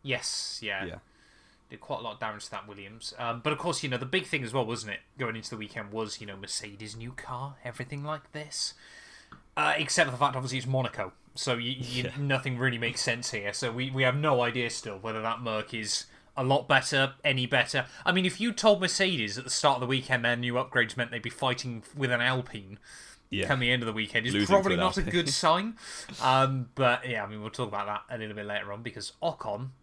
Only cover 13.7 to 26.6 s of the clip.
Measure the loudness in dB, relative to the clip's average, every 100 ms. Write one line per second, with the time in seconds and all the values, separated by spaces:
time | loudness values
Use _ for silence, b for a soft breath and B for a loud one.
13.7 | -2 -2 4 4 4 4 6 4 2 -2
14.7 | -4 -8 -6 -4 -2 -2 -2 -2 -2 -2
15.7 | -6 -2 -2 -4 B B -2 4 4 6
16.7 | 4 6 2 2 0 0 0 2 2 2
17.7 | 0 -4 B 2 2 2 0 -4 4 6
18.7 | 6 4 2 2 2 -2 -4 -4 4 4
19.7 | 4 2 0 2 2 2 2 0 0 2
20.7 | 2 2 0 -4 -4 -8 0 0 0 -4
21.7 | -8 -10 -2 2 4 4 2 -2 -10 -14
22.7 | -18 B B B B _ -2 2 2 4
23.7 | 2 2 -2 0 0 2 4 6 6 6
24.7 | 2 2 2 0 2 2 2 4 2 0
25.7 | -8 B B B 0 4 6 6 2